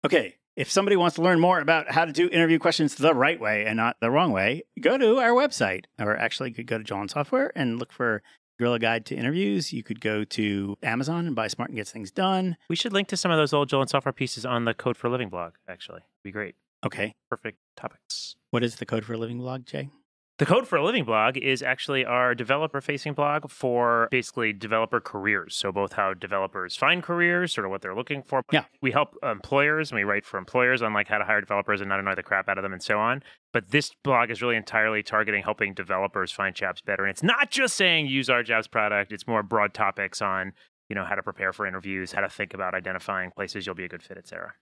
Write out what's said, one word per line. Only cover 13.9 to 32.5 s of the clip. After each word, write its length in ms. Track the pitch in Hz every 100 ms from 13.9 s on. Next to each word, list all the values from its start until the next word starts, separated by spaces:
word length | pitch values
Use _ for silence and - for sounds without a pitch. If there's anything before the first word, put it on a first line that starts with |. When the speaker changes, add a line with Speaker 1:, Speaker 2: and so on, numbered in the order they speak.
| 143 139
Speaker 2:
pieces 320 | - 131 - 123
on 200 | 120 117
the 80 | 113
Code 200 | 127 120
for 100 | 120
a 20 |
Living 200 | 123 110
blog, 240 | 87 85 _ -
actually. 340 | 90 - 87 _ _
Be 80 | 101
great. 240 | 101 98 - _ _ 107
Speaker 1:
Okay. 300 | - 107 - _
Speaker 2:
Perfect 260 | 117 110 - _ -
topics. 600 | - _ _ - - - _
Speaker 1:
What 120 | 120
is 120 | 120 -
the 100 | 110
Code 200 | 113 107
for 80 |
a 40 | 113
Living 220 | 113 120
blog, 260 | 127 131 123
Jay? 240 | 143 139 _ _ _ _ -
Speaker 2:
The 80 | 143
Code 200 | 208 247
for 100 | 156
a 60 |
Living 220 | 160 262 117
blog 320 | 110 113 123
is 240 | 135 127
actually 420 | 131 131 - 139 117
our 280 | 123 123
developer-facing 800 | 120 113 139 156 139 - 143 156
blog 380 | 143 147 151 151
for 560 | - 131 120 120 117 117
basically 420 | 127 117 - 113
developer 480 | 101 104 113 113 120
careers. 560 | - 104 98 101 82 -
So 160 | 98
both 220 | 95 98
how 220 | - 98 92
developers 600 | 95 98 95 101 92 -
find 280 | 139 175
careers, 500 | 170 175 175 175 180
sort 120 | - 98
of 60 |
what 100 | 98
they're 100 | 98 98
looking 280 | 127 143
for. 180 | - 135 -
Speaker 1:
Yeah. 140 | 156 - _
Speaker 2:
We 100 | 131
help 240 | 123 147 -
employers, 680 | 135 104 - 139 147 156 151
and 60 | 117
we 60 |
write 220 | 101 101 -
for 140 | 98
employers 420 | 92 127 123 127
on, 100 | 113
like, 160 | 104 101
how 120 | 107
to 40 |
hire 160 | 98 107
developers 420 | 95 101 98 104
and 60 | 98
not 100 | 98
annoy 160 | 98 92
the 80 |
crap 260 | - 98
out 80 | 95